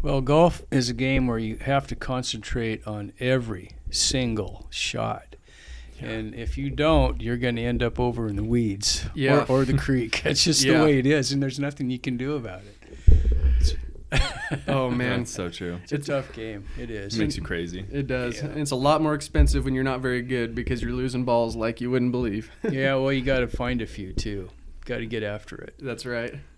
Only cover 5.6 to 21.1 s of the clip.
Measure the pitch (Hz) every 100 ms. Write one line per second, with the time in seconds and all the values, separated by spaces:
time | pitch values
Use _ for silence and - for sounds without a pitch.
5.6 | - - - - 120 110 110 107 113 -
6.6 | 139 135 151 156 131 - 117 120 123 117
7.6 | 120 123 120 110 123 120 113 104 107 120
8.6 | 113 98 - - - - 135 143 123 131
9.6 | 131 131 - 131 110 - 151 143 - 139
10.6 | 135 156 156 143 127 151 127 139 139 127
11.6 | 143 139 131 127 139 123 131 151 113 95
12.6 | 101 - - - - - - - - -
13.6 | - - - - - - - - - 143
14.6 | - 135 131 123 123 123 117 - 90 85
15.6 | 87 87 95 147 143 143 131 - 110 104
16.6 | 101 - 120 107 101 113 151 143 - 87
17.6 | 87 90 95 139 135 127 123 117 143 151
18.6 | 143 131 139 151 156 151 - 156 143 139
19.6 | 131 131 135 131 131 123 123 127 117 117
20.6 | 117 127 117 123 127